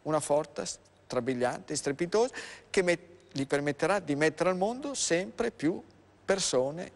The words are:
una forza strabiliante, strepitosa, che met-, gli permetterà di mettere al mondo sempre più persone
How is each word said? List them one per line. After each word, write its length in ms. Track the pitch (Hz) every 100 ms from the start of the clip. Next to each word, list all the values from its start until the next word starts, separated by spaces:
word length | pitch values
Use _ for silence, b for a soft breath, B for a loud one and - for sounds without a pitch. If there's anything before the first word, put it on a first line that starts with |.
una 180 | 147 151
forza 460 | - 147 156 - 175
strabiliante, 1080 | - _ _ _ 123 120 123 123 151 -
strepitosa, 600 | 147 143 139 175 208 254 B B B -
che 120 | -
met-, 500 | 180 175 - - -
gli 160 | - 135
permetterà 520 | 143 143 143 160 202
di 180 | 160 143
mettere 320 | 156 156 175
al 80 | 185
mondo 360 | 196 247 285
sempre 580 | 262 - 170 202 - 226
più 300 | - 151 220 - - - _ -
persone 640 | 196 - 131 131 160 -